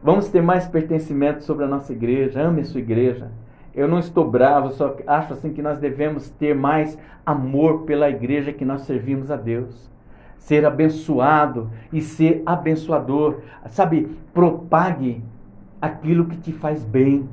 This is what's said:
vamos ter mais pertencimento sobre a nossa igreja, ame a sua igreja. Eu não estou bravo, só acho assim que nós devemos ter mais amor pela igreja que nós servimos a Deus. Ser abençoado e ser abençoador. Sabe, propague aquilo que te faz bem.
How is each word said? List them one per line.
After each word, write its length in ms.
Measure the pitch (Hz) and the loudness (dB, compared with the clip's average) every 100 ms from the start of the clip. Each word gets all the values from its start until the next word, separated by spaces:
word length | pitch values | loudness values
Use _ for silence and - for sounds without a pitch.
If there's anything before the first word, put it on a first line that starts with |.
vamos 260 | 131 190 196 | 4 2 2
ter 140 | 180 | 2
mais 240 | 170 180 175 | 4 2 0
pertencimento 760 | 165 156 160 156 143 143 147 | -2 0 -2 -2 0 0 0
sobre 200 | - 151 | -6 -4
a 40 | 143 | -2
nossa 240 | 139 139 | -4 -6
igreja, 500 | 117 117 131 135 135 | -6 -2 0 0 0
ame 200 | 156 160 | 0 0
a 20 | |
sua 160 | 156 135 | -2 -6
igreja. 500 | 110 113 123 - - - - - - | -2 0 2 0 -10 -16 -18 -20 -14
Eu 120 | - 143 | -2 0
não 120 | 170 | 0
estou 300 | 170 - 143 | 0 0 2
bravo, 440 | 117 131 143 135 | 4 4 4 0
só 240 | - 143 - - | -2 -4 -4 -2
acho 260 | 147 156 | -2 -2
assim 200 | 135 156 | -8 -8
que 100 | 147 | -6
nós 160 | 151 143 | -6 -4
devemos 500 | 143 135 151 147 139 | -4 -2 -4 -4 -10
ter 260 | - 151 | -6 -2
mais 440 | 143 139 156 151 - - - | 0 2 2 0 -6 -18 -12
amor 580 | - 143 131 139 160 156 | -4 -2 -2 2 2 2
pela 280 | - 147 147 | 0 0 2
igreja 420 | 120 120 147 139 | 0 -2 -2 -2
que 120 | 143 | -4
nós 180 | 131 139 | -4 -6
servimos 480 | 139 131 117 139 135 | -4 -6 -2 -6 -4
a 60 | 143 | -6
Deus. 540 | 113 117 123 - - - - - - - | -4 -4 -6 -12 -20 -20 -20 -20 -20 -20
Ser 300 | - 151 147 | 2 4 4
abençoado 1040 | 135 156 156 - 135 131 151 147 123 113 - - | 4 2 2 -2 2 4 4 4 0 -8 -10 -6
e 80 | 160 | -6
ser 420 | 151 - 160 160 | -6 2 4 4
abençoador. 920 | - 170 143 160 - 156 120 139 151 - - - - | 0 -2 0 -2 0 -2 0 0 0 0 -10 -20 -14
Sabe, 420 | - 180 160 - - - | 0 2 2 -2 -8 -6
propague 880 | 175 175 - - 160 185 151 131 113 113 - - - - - | 2 4 2 0 2 2 0 -4 -6 -12 -16 -20 -20 -20 -8
aquilo 460 | 156 156 156 170 165 | -6 -6 0 2 2
que 100 | - | -4
te 160 | - | -10
faz 320 | 151 156 151 | -6 -4 -4
bem. 440 | 110 127 139 139 135 | -2 4 4 4 -2